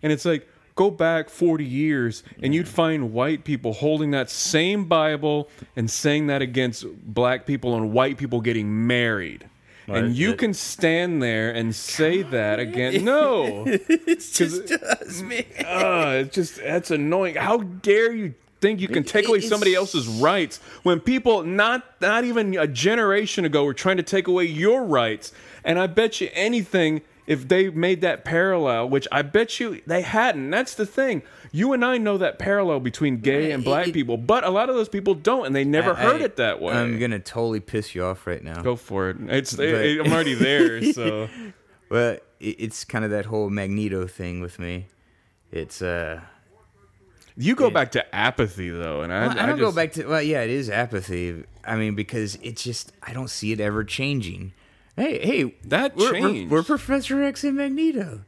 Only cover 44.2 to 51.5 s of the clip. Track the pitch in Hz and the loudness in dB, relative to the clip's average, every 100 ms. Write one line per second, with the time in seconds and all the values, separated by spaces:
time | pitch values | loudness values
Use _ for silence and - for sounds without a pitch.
44.2 | 90 90 87 - 87 90 95 _ _ _ | -8 -8 -10 -10 -10 -10 -12 _ _ _
45.2 | _ _ _ 82 80 - 92 87 80 82 | _ _ _ -10 -10 -8 -6 -4 -6 -10
46.2 | 82 _ _ _ _ _ _ _ _ _ | -14 _ _ _ _ _ _ _ _ _
47.2 | _ - 139 254 254 170 127 - - 95 | _ -4 -2 4 4 4 0 -2 -4 0
48.2 | 113 - 110 92 90 85 82 73 82 92 | 0 2 -2 -2 -8 -6 -6 -4 -4 0
49.2 | 120 135 247 294 226 170 165 160 143 156 | 0 0 0 2 0 2 -2 -4 -2 -2
50.2 | 151 151 113 131 123 104 120 107 95 90 | 0 0 0 -2 -2 -2 -2 -4 -6 -6
51.2 | 87 85 - | -6 -8 -14